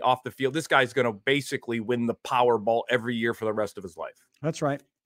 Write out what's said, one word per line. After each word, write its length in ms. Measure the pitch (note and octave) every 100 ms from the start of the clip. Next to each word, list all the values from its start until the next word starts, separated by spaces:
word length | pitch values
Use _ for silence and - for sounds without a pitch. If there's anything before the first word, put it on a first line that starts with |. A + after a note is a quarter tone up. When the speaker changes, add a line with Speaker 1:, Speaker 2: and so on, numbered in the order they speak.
Speaker 1:
Off 220 | B2 B2+
the 80 | -
field, 220 | - C3+
this 120 | C#3+ D3+
guy's 260 | D3 B2+
gonna 200 | B2+ B2
basically 640 | G#2 - C#3+ C3+ C3+ - A#2
win 280 | G#2+ B2 A#2
the 100 | A2+
Powerball 580 | - B2+ B2 A#2 G#2 A#2 -
every 240 | B2 A2+
year 180 | A#2+ A#2
for 120 | A2+
the 80 | A2
rest 260 | G#2+ G#2 -
of 60 |
his 120 | F#2+ E2
life. 300 | C#2+ - _ _
Speaker 2:
That's 180 | D3 D#3
right. 220 | D3+ C#3 - _